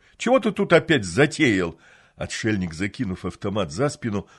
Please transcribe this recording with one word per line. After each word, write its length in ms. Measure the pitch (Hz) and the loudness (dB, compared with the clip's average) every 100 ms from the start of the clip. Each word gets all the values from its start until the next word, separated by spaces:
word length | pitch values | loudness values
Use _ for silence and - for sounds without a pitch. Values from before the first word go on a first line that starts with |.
| _ - | _ -4
чего 220 | - 254 | 2 2
ты 120 | 214 | 2
тут 200 | 196 196 | -2 4
опять 300 | 165 - 147 | 4 4 0
затеял?" 720 | 95 95 156 - 139 92 85 - _ - _ - | 2 2 2 2 2 2 0 -4 _ -20 _ -10
Отшельник, 580 | 87 - 117 104 90 | -8 -4 -2 -2 -2
закинув 500 | 78 101 - 104 90 | -4 -6 -4 -6 -6
автомат 480 | 90 - 104 104 85 | -8 -6 -6 -4 -4
за 160 | 82 143 | -2 -4
спину, 400 | - 120 101 - | -4 -6 -6 -8